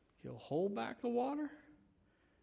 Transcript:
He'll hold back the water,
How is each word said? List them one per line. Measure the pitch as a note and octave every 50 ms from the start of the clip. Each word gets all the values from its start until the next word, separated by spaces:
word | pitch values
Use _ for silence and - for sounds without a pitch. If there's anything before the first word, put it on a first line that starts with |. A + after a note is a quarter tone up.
| _ _ _ _
He'll | - B2+ B2
hold | A2+ - - C#3 D#3+ F#3+ G3+ G#3
back | A3+ A3+ - B3 -
the | - A#3+
water, | A#3 A#3+ B3 C4+ C#4+ D4+ D4+ C#4+ - - - - - - - - - _ - _ _ _ _ _ _ _